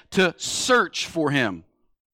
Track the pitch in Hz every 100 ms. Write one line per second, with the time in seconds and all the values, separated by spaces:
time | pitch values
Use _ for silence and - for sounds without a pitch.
0 | - - 180 - - - - 247 180 -
1 | - 170 147 143 113 85 - _ _ _
2 | _